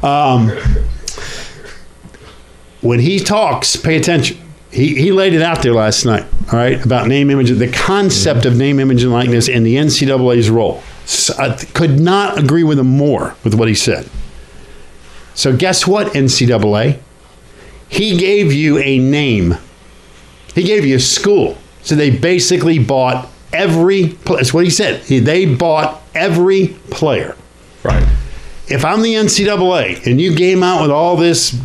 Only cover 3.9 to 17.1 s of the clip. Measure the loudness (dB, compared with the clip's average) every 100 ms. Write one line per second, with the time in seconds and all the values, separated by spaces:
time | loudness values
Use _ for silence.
3.9 | 0 0 0 -2 -6 -18 -20 -12 -2 -2
4.9 | 0 2 2 2 2 0 0 0 2 2
5.9 | 0 0 -2 0 -2 0 0 0 0 0
6.9 | 0 0 2 2 2 2 2 0 -2 -2
7.9 | 0 0 0 0 0 2 2 2 2 2
8.9 | 2 2 0 0 0 0 0 2 2 0
9.9 | 0 0 2 2 2 2 2 0 -4 -12
10.9 | -20 -8 -4 -4 -2 -4 -4 -8 -2 2
11.9 | 2 2 2 0 0 0 2 2 2 2
12.9 | 2 2 0 -4 -6 -2 0 0 0 0
13.9 | -4 -6 -10 -12 -14 -20 -20 -20 -20 -20
14.9 | -20 -20 -20 -18 -6 -2 0 0 0 0
15.9 | 0 0 0 0 2 2 2 2 0 0
16.9 | -2 -8